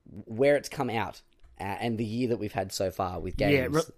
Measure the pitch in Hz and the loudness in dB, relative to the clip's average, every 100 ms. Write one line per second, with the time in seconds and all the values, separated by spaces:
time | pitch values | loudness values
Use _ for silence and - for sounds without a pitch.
0 | - 101 - 110 139 147 - - 123 110 | -20 -18 -8 0 2 2 0 -8 -2 4
1 | 90 - _ _ - - 95 98 117 110 | 2 2 _ _ -20 -10 -6 -2 -2 0
2 | 110 113 123 113 104 - 95 - 95 - | -2 0 2 0 -2 -4 -4 -2 -2 0
3 | 92 90 87 - 104 143 127 151 165 | -2 -4 -6 0 4 4 2 0 -2